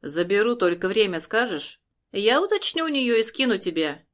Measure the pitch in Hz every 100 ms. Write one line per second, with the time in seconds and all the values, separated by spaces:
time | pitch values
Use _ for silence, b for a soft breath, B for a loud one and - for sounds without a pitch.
0 | 147 151 175 202 220 240 180 170 185 196
1 | 208 170 - 220 240 160 - - _ _
2 | _ 202 208 269 381 415 - 330 320 277
3 | 247 233 226 - 254 202 - 165 156 147
4 | _